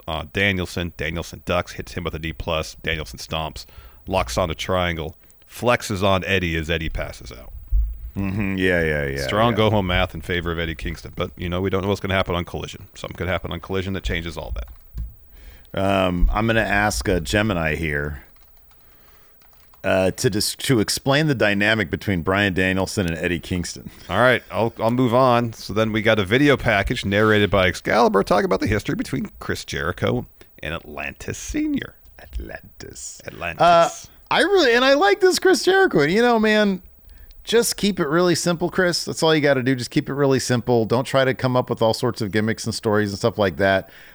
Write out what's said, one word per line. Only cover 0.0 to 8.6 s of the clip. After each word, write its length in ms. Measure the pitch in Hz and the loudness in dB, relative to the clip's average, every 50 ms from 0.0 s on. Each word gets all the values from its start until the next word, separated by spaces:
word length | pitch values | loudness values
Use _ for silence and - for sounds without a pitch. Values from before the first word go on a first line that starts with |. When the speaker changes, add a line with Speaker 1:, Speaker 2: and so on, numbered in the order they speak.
| - | -10
Speaker 1:
on 220 | - 80 78 76 73 - | -8 -8 -8 -8 -6 -2
Danielson. 580 | 98 98 101 95 92 87 - - 92 87 85 - - | 0 2 2 2 0 -4 -6 -6 -6 -6 -6 -6 -8
Danielson 420 | 73 80 82 82 80 - - - - | -8 -6 -6 -6 -8 -10 -12 -10 -4
ducks, 260 | - 87 87 - - | -2 -2 -2 -2 -4
hits 220 | - - - - - | -8 -14 -14 -10 -10
him 100 | 90 85 | -8 -8
with 100 | 80 78 | -6 -8
a 40 | 78 | -8
D 140 | 80 80 78 | -8 -8 -8
plus. 400 | - - 85 82 78 78 - - - | -8 -6 -4 -4 -4 -4 -6 -10 -10
Danielson 360 | - 82 82 78 73 - - - | -6 -6 -6 -6 -6 -10 -12 -14
stomps, 460 | - - 80 80 80 78 - - - _ - - - - - - - | -12 -8 -6 -4 -4 -6 -8 -12 -18 _ -20 -20 -20 -20 -20 -18 -8
locks 300 | 90 95 92 - - - | -2 -2 -2 0 0 0
on 140 | 98 92 82 | -2 0 -2
a 40 | 76 | -2
triangle, 600 | - - - 92 92 87 87 85 80 76 78 - _ _ _ _ _ _ - | -6 -4 -2 -2 0 0 -2 -2 -4 -8 -10 -10 _ _ _ _ _ _ -20
flexes 540 | - - 110 120 120 - - - 107 90 | -10 -4 0 0 0 0 0 -4 -4 0
on 200 | 101 98 95 92 87 | 2 2 2 2 0
Eddie 320 | 95 98 95 87 82 80 | 0 0 0 0 0 -2
as 120 | 80 78 80 | -2 -2 -2
Eddie 220 | 85 82 80 76 | -2 -4 -4 -4
passes 400 | - - 76 76 - - - - | -6 -6 -8 -8 -10 -12 -14 -16
out. 200 | 60 58 - - - - - - - - - - - - - - - | -16 -18 -18 -18 -16 -14 -6 0 2 2 2 2 -2 -8 -12 -10 -6
Speaker 2:
Mm-hmm. 420 | 98 98 95 92 107 101 98 95 | -4 -4 -2 -2 -2 -2 -2 -2
Yeah, 240 | 95 | 0